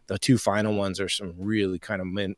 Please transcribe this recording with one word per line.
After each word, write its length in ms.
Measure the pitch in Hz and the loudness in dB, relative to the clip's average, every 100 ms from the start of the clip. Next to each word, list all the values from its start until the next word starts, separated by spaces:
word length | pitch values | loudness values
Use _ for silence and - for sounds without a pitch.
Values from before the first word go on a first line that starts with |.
| - | -6
the 100 | 98 | 0
two 220 | - 120 | 4 4
final 340 | 107 104 107 | 4 2 2
ones 260 | 104 98 90 | 0 0 -2
are 80 | 92 | -2
some 260 | - 95 85 | -4 -6 -6
really 400 | 101 107 95 90 | -2 0 0 -2
kind 240 | - 98 | -4 -4
of 60 | 92 | -2
min-, 280 | 98 95 | -2 -4